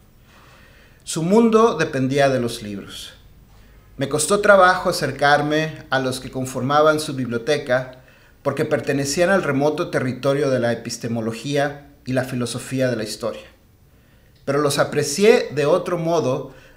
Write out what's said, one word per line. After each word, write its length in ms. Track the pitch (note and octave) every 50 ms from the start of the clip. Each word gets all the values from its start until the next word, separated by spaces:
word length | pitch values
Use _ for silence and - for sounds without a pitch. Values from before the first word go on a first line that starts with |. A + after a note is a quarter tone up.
| _ _ _ _ - _ - - - - - - - - - - - - - - -
"Su 180 | - - E3
mundo 540 | D#3+ F3 G3+ A3+ A#3 A3+ A3 A3 A3 A3+ D#3
dependía 520 | D#3 D#3+ D#3 - C3 C3 B2+ C#3 C#3+ C#3 C#3
de 120 | C3 A#2+
los 220 | A#2+ A#2 - -
libros. 500 | G#2+ G#2 G2+ F#2+ - - - - - - - - - - - - - - - - - - - - - - -
Me 120 | - C#3 C3+
costó 320 | - F3 - - G3+ G3+
trabajo 500 | G#3 G3+ G3+ G3 F3+ F3+ F#3 - - F#3
acercarme 960 | F3 - D#3+ C3+ A#2+ - C#3+ C#3+ D3 D3 D3 D3 D3+ D#3 D#3+ D#3 C#3+ - - -
a 80 | C3+ C3+
los 220 | C3 B2+ B2+ -
que 100 | - C3+
conformaban 680 | - C3 C3 B2+ - B2+ A#2+ C#3 C#3+ D3+ D#3 D#3 D3+ D3+
su 140 | D3+ D#3 C3+
biblioteca 840 | C3 B2+ A2+ A#2 A#2 - - D3 - - - B2 C3 B2+ - - - - - - _ _ _ _ _
porque 220 | - C#3 B2 - C#3+
pertenecían 640 | A2+ C#3 C#3 - D3 C3+ C#3 C#3 C#3 - F3+ F3 F#3
al 140 | G3 F#3
remoto 480 | - C#3+ C3+ C3+ C#3+ D#3 D3 D#3+ E3+ E3+
territorio 580 | - C#3+ B2+ B2+ A#2 - - C#3 C#3 C#3+ D3 C3+
de 100 | C3 A#2+
la 140 | A#2 A#2
epistemología 1160 | A#2 A2+ - A#2+ - - - A#2 A#2 A#2 A2 A2+ A2 - - C#3+ C#3+ C#3+ C#3 C#3+ C#3 - - - - _ -
y 80 | - C3
la 100 | C3 C3
filosofía 640 | B2+ C3 B2 B2 A#2 - A#2 - - C3 C3 B2+ B2+
de 80 | A#2+
la 80 | A2 A2
historia. 400 | A2 - - A#2+ A2 - - - - _ _ _ _ _ _ _ _ _ _ _ _ _ _ _ _ _ _ -
Pero 140 | - C#3 C#3+
los 180 | D3 C#3 - E3
aprecié 720 | C#3 - - D3 D3 - - G3 G3+ A3 B3 A3+ - -
de 140 | C3 D3 D3
otro 320 | D3 F3 F#3 F3+ F#3 F3 E3+
modo 560 | E3 E3 E3+ D#3+ B2+ B2+ C3+ D3 - - - - - - -